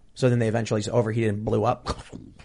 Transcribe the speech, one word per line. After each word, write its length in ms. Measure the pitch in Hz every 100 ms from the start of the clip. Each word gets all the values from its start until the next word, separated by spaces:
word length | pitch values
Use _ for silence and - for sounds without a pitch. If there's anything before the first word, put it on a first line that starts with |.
| - -
So 140 | 131
then 100 | 120
they 80 | 113
eventually 340 | 113 107 110 101
overheated 440 | 113 107 113 110
and 120 | 104 110
blew 180 | 110 110
up. 240 | - - - -
<laughs> 40 | - - -